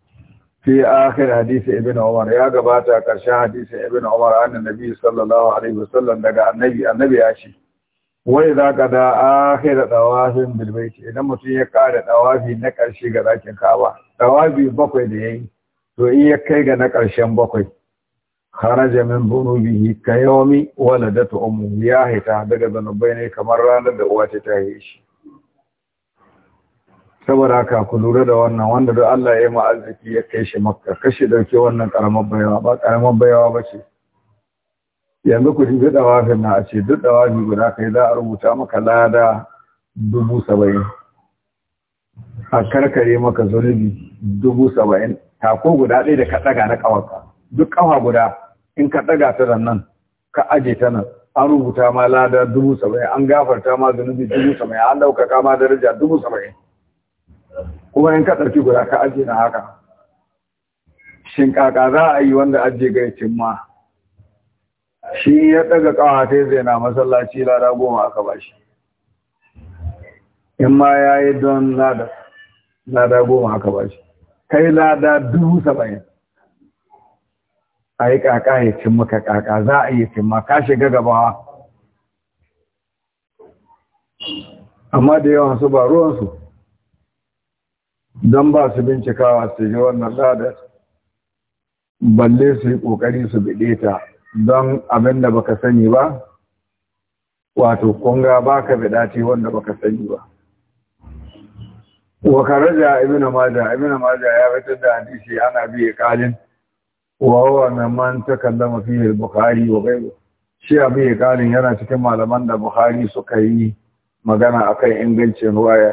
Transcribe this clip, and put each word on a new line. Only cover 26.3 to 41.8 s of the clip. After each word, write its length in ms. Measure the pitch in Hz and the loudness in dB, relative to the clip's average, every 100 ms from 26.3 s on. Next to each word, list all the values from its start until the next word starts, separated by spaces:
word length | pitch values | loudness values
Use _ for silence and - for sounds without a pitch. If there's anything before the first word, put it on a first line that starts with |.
| _ _ _ _ _ _ _ _ _ - | _ _ _ _ _ _ _ _ _ -2
Saboda 280 | 135 131 123 | 2 2 2
haka 280 | 117 117 101 | 0 -2 -2
ku 80 | 113 | -2
lura 260 | 113 123 | 0 2
da 80 | 123 | 2
wannan, 380 | 117 117 113 110 | 2 2 0 -2
wanda 220 | 123 127 | 0 0
duk 120 | 117 | 2
Allah 300 | 113 127 120 | 2 2 2
ya 60 | 113 | 2
yi 80 | 117 | 2
ma 120 | 113 110 | 0 -2
arziki 480 | 117 - 104 113 | -2 -6 -16 -8
ya 80 | 113 | -8
kai 220 | - 113 | -6 -6
shi 140 | 104 104 | -6 -4
Makka, 340 | 104 - - 92 | -4 -6 -8 -4
kar 80 | 98 | -2
shi 140 | - 117 | 0 0
ɗauki 300 | 117 104 120 | 0 2 2
wannan 320 | 120 117 110 | 2 0 -4
ƙaramar 320 | - 107 110 104 | -2 0 -2 -2
baiwa, 320 | 107 104 104 | -2 -2 -2
ba 140 | 117 123 | -2 0
ƙaramar 400 | 110 117 123 113 | 0 0 2 4
baiwa 320 | 120 120 117 | 4 4 2
ba 100 | 117 113 | 0 -8
ce. 160 | 104 - _ _ _ _ _ _ _ _ _ _ _ _ _ - | -16 -20 _ _ _ _ _ _ _ _ _ _ _ _ _ 0
Yanzu 280 | 117 143 143 | 2 2 2
ku 100 | 127 | 0
dubi 240 | 127 143 | 2 2
ɗawafin 480 | 139 120 123 113 110 | 2 4 4 2 0
na 140 | 110 | 0
a 100 | 101 | -2
ce 160 | 101 107 101 | -2 -4 -2
duk 160 | 151 | 0
ɗawafi 420 | 123 120 123 113 107 | 2 2 2 0 -2
guda 280 | 104 117 | -2 -2
kai 160 | 113 110 | -2 -2
za 160 | 120 117 | 0 2
a 40 | |
rubuta 400 | 120 113 107 113 127 | 0 -4 -2 -2 -2
maka 220 | 104 101 | -4 -4
lada 640 | 110 117 113 117 113 110 - _ _ _ _ - | 0 2 2 4 2 0 -8 _ _ _ _ -8
dubu 420 | 107 120 113 120 - | -4 -2 -2 -2 0
saba'in. 380 | 104 101 101 101 - _ _ _ _ _ _ _ _ | 0 2 0 -6 -12 _ _ _ _ _ _ _ _